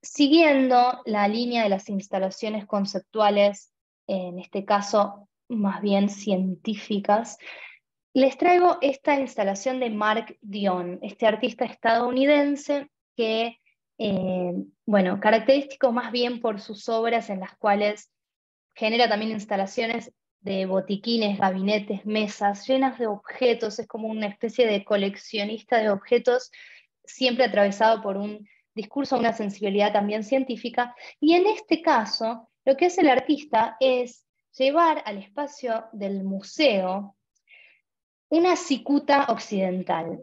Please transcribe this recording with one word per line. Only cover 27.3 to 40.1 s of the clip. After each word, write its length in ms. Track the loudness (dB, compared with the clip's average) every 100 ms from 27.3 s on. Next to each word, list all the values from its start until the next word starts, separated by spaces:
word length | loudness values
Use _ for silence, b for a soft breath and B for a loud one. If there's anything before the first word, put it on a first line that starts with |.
| 2 2
atravesado 560 | 4 2 4 4 4
por 160 | 0 -6
un 300 | -6 -10 -18 b b -14
discurso, 420 | -8 -6 -2 0
una 160 | 0
sensibilidad 580 | -2 -6 -4 -2 2 2
también 320 | 2 0 -4
científica, 720 | 0 -2 0 -6 -6 -4 -4 B B B
y 140 | 4
en 140 | 4 4
este 340 | 0 -2 -2
caso, 680 | 2 2 0 -4 -4 -6 -12 _ 0
lo 120 | 2
que 80 | 2
hace 160 | 4
el 80 | 4
artista 680 | 4 2 -2 0 0 0 0
es 480 | 0 2 -2 -10 _ _ _ _
llevar 460 | 0 4 2 2 -4
al 120 | -12
espacio 680 | -12 -10 -10 -8 -6 -6 -6
del 320 | -8 -6 -4
museo 920 | -4 -6 -10 2 2 2 -2 -4 -8 _ _ _ b b b b _ _ _ _ _
una 260 | 2 4 2
cicuta 720 | 0 -4 0 -2 2 2 2
occidental 920 | -4 -4 -2 -2 -4 -4 -4 -4